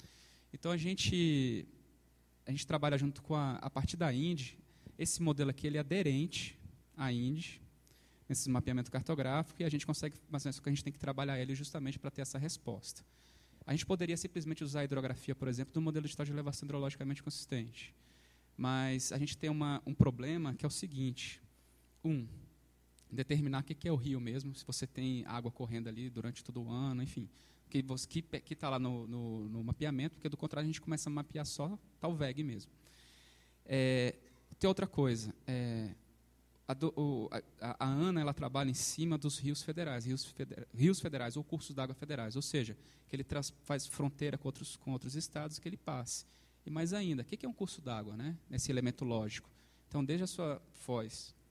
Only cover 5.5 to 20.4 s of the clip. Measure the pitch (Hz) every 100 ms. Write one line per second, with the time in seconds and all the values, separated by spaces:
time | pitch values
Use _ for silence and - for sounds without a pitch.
5.5 | 131 151 147 143 185 160 135 170 - -
6.5 | - - - - - 131 120 123 156 -
7.5 | - - - - - - - - 135 135
8.5 | 123 131 127 120 131 135 151 131 147 160
9.5 | - 170 147 - 151 151 - - 135 139
10.5 | 131 - 139 139 139 139 135 139 135 127
11.5 | 135 143 160 135 139 139 - 131 135 151
12.5 | - - 98 - - - _ - - -
13.5 | - - 151 - 185 175 170 180 175 156
14.5 | 151 147 147 143 135 131 123 - 131 131
15.5 | 123 135 165 160 156 147 - 143 147 143
16.5 | 143 143 143 139 139 135 143 - - -
17.5 | 127 113 113 - - - - - - _
18.5 | - 127 131 131 131 - 143 147 - 156
19.5 | 151 147 143 - 139 143 123 131 170